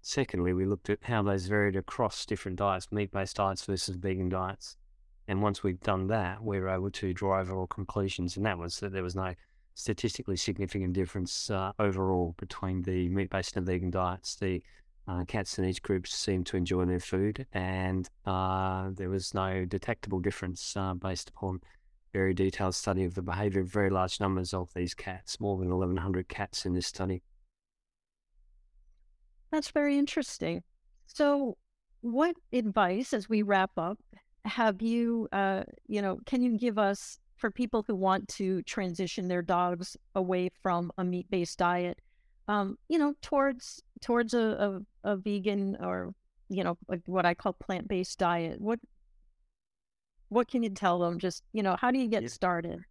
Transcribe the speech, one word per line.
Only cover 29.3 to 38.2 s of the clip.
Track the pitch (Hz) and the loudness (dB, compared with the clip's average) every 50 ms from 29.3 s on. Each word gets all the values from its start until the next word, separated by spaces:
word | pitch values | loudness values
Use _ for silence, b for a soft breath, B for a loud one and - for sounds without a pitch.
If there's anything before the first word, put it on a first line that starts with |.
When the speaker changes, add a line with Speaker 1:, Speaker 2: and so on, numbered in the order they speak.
| _ _ _ - | _ _ _ -2
Speaker 2:
That's | - 311 285 - | -2 -2 -2 2
very | - 302 294 285 277 285 | 2 2 4 4 4 4
interesting. | 285 285 - 320 269 - - - - 160 170 175 - _ _ _ _ _ _ _ _ | 2 2 2 -2 -2 -2 -4 -4 -4 -2 -2 -4 -8 _ _ _ _ _ _ _ _
So | - - - - - 285 285 277 240 190 _ _ _ _ _ _ _ _ _ | -18 0 2 4 4 4 2 0 -2 -4 _ _ _ _ _ _ _ _ _
what | - 240 226 262 311 349 339 - _ _ | -6 -2 2 4 4 4 2 -2 _ _
advice, | - 247 226 214 185 220 196 180 185 208 262 - | -2 0 0 2 4 4 4 4 4 0 0 0
as | - 220 196 - | -2 -2 0 2
we | 220 214 | 2 2
wrap | 208 202 202 190 190 185 _ | 4 4 4 4 4 2 _
up, | - 165 175 208 - _ _ B B B B _ _ _ | -2 -2 -2 -4 -6 _ _ B B B B _ _ _
have | 208 - 247 233 220 196 185 | -4 0 4 4 4 4 2
you, | 220 226 233 233 233 233 233 233 220 - | 0 0 2 2 2 2 2 0 0 0
uh, | - 196 196 196 190 190 - - - - _ | 0 2 2 2 2 0 -4 -8 -12 -20 _
you | - 214 208 | -4 -2 0
know, | 202 190 185 - - | 0 0 -2 -4 -4
can | - 269 254 | -2 2 2
you | 247 247 226 208 | 4 4 2 2
give | 247 240 208 214 | 2 2 4 4
us | 208 196 202 - - - - - _ _ _ | 4 4 2 0 -6 -14 -16 -18 _ _ _
for | - - 226 | -2 -2 -2
people | - - 247 220 - 220 208 | 0 0 -2 0 0 0 0
who | - 214 | 0 0
want | 185 190 190 190 190 | 2 4 4 4 2